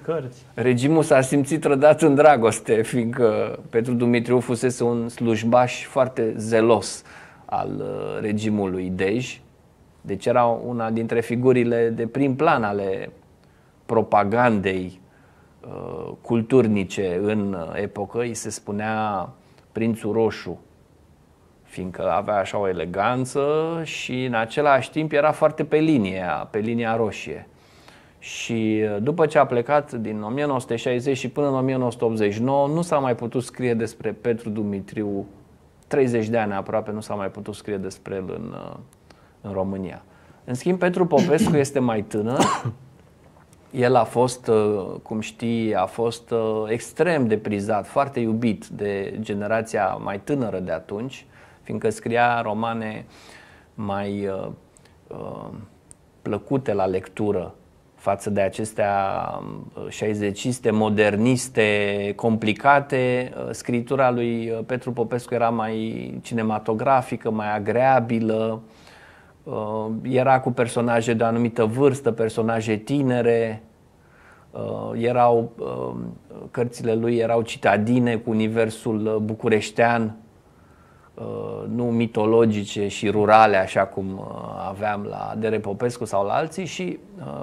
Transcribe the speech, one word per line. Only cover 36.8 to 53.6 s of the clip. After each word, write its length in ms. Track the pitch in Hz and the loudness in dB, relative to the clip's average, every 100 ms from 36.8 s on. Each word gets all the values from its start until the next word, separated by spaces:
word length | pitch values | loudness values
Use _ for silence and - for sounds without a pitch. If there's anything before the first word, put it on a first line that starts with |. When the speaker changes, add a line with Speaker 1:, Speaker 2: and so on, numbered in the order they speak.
| 107 | -4
Speaker 2:
nu 80 | 107 | -6
s-a 140 | - | -6
mai 140 | 104 98 | -6 -6
putut 280 | 104 104 101 | -8 -10 -10
scrie 220 | - 101 | -6 -6
despre 380 | 95 - - 95 | -6 -10 -8 -8
el 80 | 92 | -6
în, 280 | 87 90 - - | -8 -10 -12 -12
uh, 100 | - - _ - - - _ | -14 -18 _ -20 -20 -20 _
în 100 | 104 | -8
România. 500 | 98 95 98 90 - - - - - - | -4 -4 -4 -8 -10 -18 -20 -20 -16 -8
În 80 | |
schimb, 260 | 123 175 185 | -4 -2 2
Petru 260 | 180 185 180 | 2 2 4
Popescu 500 | 143 175 156 185 151 | 4 4 4 4 2
este 240 | 139 135 | 2 0
mai 220 | 123 110 | 0 0
tânăr. 380 | - 107 110 143 147 | -2 -2 0 0 0
<coughs> 280 | - 120 - - - - _ - - _ - - | -2 -6 -10 -16 -20 -20 _ -20 -20 _ -20 -8
El 240 | 131 123 127 | 0 4 4
a 80 | |
fost, 440 | 113 120 127 127 - | 4 2 2 0 2
uh, 380 | 110 104 104 95 90 | 2 2 0 -4 -10
cum 180 | - 110 | -8 -6
știi, 560 | 107 - 117 117 110 98 | -8 -6 -4 -2 0 0
a 100 | 95 | 0
fost, 460 | - 117 117 - | 0 -2 -4 -4
uh, 320 | 117 110 110 107 | -2 0 -2 -2
extrem 600 | 120 - - 170 156 117 | -4 -4 0 2 2 2
de 100 | 107 | 0
prizat, 500 | 113 101 101 104 98 | 0 -2 -2 -2 -2
foarte 320 | 143 135 127 | -2 -2 -2
iubit 460 | 113 113 120 95 - | -2 0 0 -2 -8
de 520 | - 101 98 98 98 | -8 -4 -4 -6 -8
generația 680 | 107 101 104 113 113 110 95 | -6 -6 -2 -2 -2 -2 -2
mai 320 | 104 107 101 | -2 -6 -8
tânără 400 | - 143 113 92 | -4 -2 -2 -4
de 120 | 87 | -6
atunci, 540 | 80 - 104 131 - - - - - | -6 -6 -8 -10 -12 -20 -20 -20 -18
fiindcă 280 | - 110 113 | -10 -4 -4
scria 520 | 107 - 117 120 117 | -4 -2 2 2 0
romane 640 | 113 107 117 113 110 110 117 - - - - - | -2 -4 -4 -4 -8 -10 -14 -20 -20 -20 -20 -20